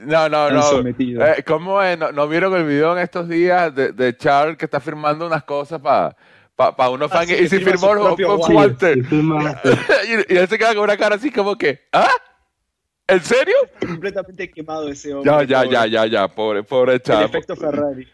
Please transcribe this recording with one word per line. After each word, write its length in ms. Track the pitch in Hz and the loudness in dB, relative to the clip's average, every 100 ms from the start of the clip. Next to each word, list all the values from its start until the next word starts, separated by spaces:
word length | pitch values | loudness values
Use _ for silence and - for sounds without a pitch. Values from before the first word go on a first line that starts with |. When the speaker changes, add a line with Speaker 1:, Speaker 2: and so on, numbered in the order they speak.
Speaker 1:
No, 280 | 123 160 156 | -4 0 0
no, 180 | 151 147 | 0 0
Speaker 2:
tan 80 | |
Speaker 1:
no. 80 | 147 | 2
Speaker 2:
sometido. 640 | 147 139 127 117 127 120 | 2 2 0 -4 -4 0
Speaker 1:
Eh, 200 | 151 147 139 | 2 0 0
¿cómo 360 | 156 180 196 | -4 -2 -2
es? 160 | 185 175 | 0 -2
¿No, 120 | 151 | -4
no 160 | 143 147 | -2 -2
vieron 280 | 160 190 185 | 0 0 0
el 80 | |
video 320 | 156 143 156 175 | 0 0 0 0
en 60 | |
estos 260 | 175 180 170 | -4 -6 -4
días 440 | 165 180 180 170 | 0 2 2 0
de, 180 | 135 131 | -2 -4
de 240 | 101 127 123 | 0 -2 -2
Charles 400 | 151 139 156 160 | 0 2 2 -2
que 80 | |
está 160 | 160 147 | -8 -6
firmando 460 | 156 151 151 151 170 | -8 -6 -4 -4 -4
unas 180 | 160 | -6
cosas 340 | - 143 143 160 | -4 -8 -8 -6
pa, 360 | 143 117 80 - _ _ _ - | 0 0 0 -6 _ _ _ -2
pa, 180 | 123 | 0
pa 140 | - 127 | 2 -2
unos 240 | 127 147 | -2 -2
Speaker 2:
Ah, 40 | 175 | -2
Speaker 1:
fans? 100 | 170 | 0
Speaker 2:
sí, 60 | |
Speaker 1:
Y 40 | 165 | 0
Speaker 2:
que 100 | 175 | 2
Speaker 1:
si 80 | 190 | 2
Speaker 2:
firma 140 | 185 | 0
Speaker 1:
firmó 220 | 185 190 | 2 2
Speaker 2:
su 80 | 208 202 | 2 2
propio 200 | 165 180 | 2 0
Speaker 1:
con 80 | 156 | 0
Speaker 2:
guante. 160 | 165 165 | 4 6
Speaker 1:
Walter. 420 | 139 123 180 131 | 4 4 2 2
Speaker 3:
Y 40 | |
firma 580 | 127 156 156 156 151 - | 0 0 2 0 -4 -2
Speaker 1:
<laughs> 680 | - - - 403 208 226 - | 0 0 2 0 0 -2 2
Y, 60 | |
y 20 | 180 | 2
él 100 | 180 | 2
se 100 | 220 | 0
queda 160 | 220 | 0
con 100 | 208 | 0
una 120 | 208 208 | 0 0
cara 200 | 214 208 | 0 0
así 140 | 277 | -2
como 260 | 240 202 196 | -2 -2 -2
que, 260 | 160 131 _ | -4 -4 _
¿ah? 160 | - - 494 - _ _ _ _ _ _ _ - | 2 2 2 -4 _ _ _ _ _ _ _ 0
¿En 140 | 185 | 0
serio? 340 | 147 240 311 523 523 | 2 0 2 2 0
Speaker 2:
Está 120 | - - | -4 -8
completamente 640 | 165 196 196 185 185 185 | -6 -6 -8 -10 -12 -14
quemado 380 | - 156 156 147 | -14 -10 -8 -8
ese 240 | 143 147 | -10 -10
hombre, 180 | 139 139 | -2 2
Speaker 1:
Ya, 120 | 151 | 2
ya, 140 | 139 131 | 2 0
Speaker 2:
pobre. 80 | 127 | 2
Speaker 1:
ya, 140 | 123 113 | 2 2
ya, 200 | 110 110 | 0 0
ya, 220 | 110 95 | 0 -2
pobre, 340 | - 107 104 | -2 -4 -4
pobre 320 | 104 131 127 | -2 0 2
Speaker 2:
El 80 | 127 | 0
Speaker 1:
Charles. 260 | 135 110 107 | 2 2 2
Speaker 2:
efecto 280 | 165 160 160 | -2 -8 -8
Ferrari. 520 | 156 143 147 131 131 | -6 -4 -4 -6 -14